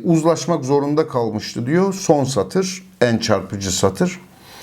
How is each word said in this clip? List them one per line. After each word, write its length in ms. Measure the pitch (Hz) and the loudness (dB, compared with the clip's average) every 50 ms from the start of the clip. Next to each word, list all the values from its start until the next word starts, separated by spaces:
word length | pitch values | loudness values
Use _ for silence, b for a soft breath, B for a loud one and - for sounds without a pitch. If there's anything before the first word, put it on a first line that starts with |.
| - | 2
uzlaşmak 600 | 180 165 160 151 170 156 - - 170 170 151 131 | 2 2 4 4 2 2 2 0 -2 -2 -2 0
zorunda 420 | 131 143 143 143 143 147 156 156 | 2 2 2 2 2 0 0 0
kalmıştı 580 | 156 - 123 117 110 104 107 - - - 123 120 | 0 -2 -2 -2 -2 -2 -6 -8 -8 -8 -6 -2
diyor. 280 | 131 160 180 190 196 185 | 0 2 2 2 0 -2
Son 300 | 190 - - 156 143 131 | 0 2 2 2 2 2
satır, 600 | 139 - 101 92 - - 190 190 - - - - - - _ | 0 0 -2 -2 -2 -2 -2 -2 -4 -6 -10 -14 -20 -4 _
en 160 | 120 120 113 | 0 2 2
çarpıcı 540 | 110 - - 104 95 90 - 104 101 98 92 | 0 0 0 0 0 -2 -4 -8 -6 -4 -4
satır. 480 | 90 - 101 95 95 - 180 180 - - - - B B B B B B | 0 0 0 0 2 0 -2 -2 -4 -8 -16 -20 B B B B B B